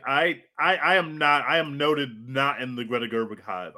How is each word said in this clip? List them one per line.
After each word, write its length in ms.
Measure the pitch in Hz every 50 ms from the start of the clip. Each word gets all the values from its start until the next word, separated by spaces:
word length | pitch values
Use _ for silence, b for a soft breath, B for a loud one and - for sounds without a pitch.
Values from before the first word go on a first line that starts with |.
| -
I, 360 | 131 135 147 165 175 156 - - _ _ -
I, 200 | 151 175 185 151
I 180 | 147 165 185
am 240 | 190 170 156 156 151
not, 240 | 151 147 147 143 120 127
I 120 | 156 165
am 180 | 160 151 143 143
noted 500 | 147 151 151 147 143 131 110 110 113 123
not 320 | 131 135 139 143 131 110
in 160 | 127 127 123
the 80 | 120 117
Greta 220 | 110 123 120 117 113
Gerwig 320 | 113 113 113 104 107 101
hive. 340 | - 110 95 90 90 85 -